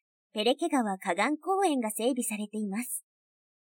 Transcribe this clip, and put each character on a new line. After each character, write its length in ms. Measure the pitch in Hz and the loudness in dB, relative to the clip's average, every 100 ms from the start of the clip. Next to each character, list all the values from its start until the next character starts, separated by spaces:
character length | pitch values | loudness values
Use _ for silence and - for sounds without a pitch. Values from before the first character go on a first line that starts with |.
| _ _ _ | _ _ _
ペ 100 | 214 | 0
レ 120 | 220 285 | 2 2
ケ 120 | 320 | 2
川 300 | 285 214 190 | 2 2 -2
河 180 | 196 175 | -2 0
岸 240 | 233 302 | 2 0
公 220 | 339 392 | 0 2
園 160 | 381 269 | 4 2
が 100 | 214 | -2
整 200 | - 240 | 0 0
備 140 | 247 | 0
さ 120 | 226 208 | -2 -4
れ 140 | 208 | -6
て 80 | 214 | -6
い 100 | 208 | -4
ま 160 | 202 | -4
す。 220 | 247 - _ _ _ _ _ _ | -6 -8 _ _ _ _ _ _